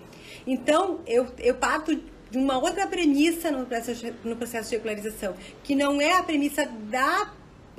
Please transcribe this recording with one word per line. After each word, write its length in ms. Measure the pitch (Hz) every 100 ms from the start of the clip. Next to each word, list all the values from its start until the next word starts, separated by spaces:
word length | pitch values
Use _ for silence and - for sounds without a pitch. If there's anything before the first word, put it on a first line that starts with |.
| - - - - -
Então, 540 | 262 - 311 381 330 -
eu, 220 | 233 247 -
eu 160 | 240 254
parto 380 | 247 311 311 285 - - -
de 60 | 247
uma 200 | 269 262
outra 300 | 320 370 381
premissa 640 | 370 330 277 320 330 330
no 140 | 269 247
processo, 500 | 233 233 233 233 233
no 120 | 226 233
processo 320 | 233 233 214
de 80 | 226
regularização, 580 | 220 208 214 208 202 180 - -
que 120 | - 277
não 260 | 285 285
é 120 | 294
a 100 | 359
premissa 420 | 349 302 285 302 277
da, 680 | 226 214 254 277 370 415 - - - -